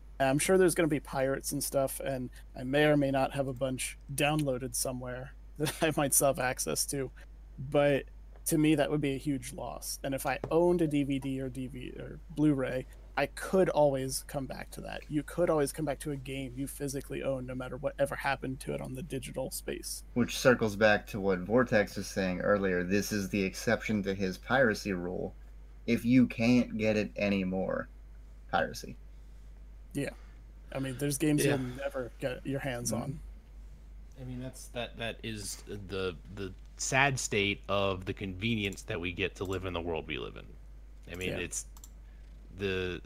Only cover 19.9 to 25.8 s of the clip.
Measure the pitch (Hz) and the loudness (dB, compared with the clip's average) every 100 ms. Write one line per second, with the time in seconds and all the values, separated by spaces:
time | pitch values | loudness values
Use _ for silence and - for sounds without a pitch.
19.9 | - - 120 117 - 135 117 110 101 107 | -10 -4 0 0 4 6 6 4 6 8
20.9 | 104 - 107 98 90 90 120 123 110 95 | 6 4 -2 2 2 4 4 6 4 2
21.9 | 104 95 104 92 90 - 104 98 90 90 | -2 -6 -2 0 2 4 4 4 2 2
22.9 | 101 95 107 95 104 95 - - 107 - | 2 2 -2 0 0 0 0 0 0 2
23.9 | 107 95 95 95 92 - 131 117 101 104 | 0 0 0 -2 -2 0 4 4 2 -2
24.9 | 90 87 87 90 - - - - - | -2 -4 -4 -6 -8 -18 -18 -18 -8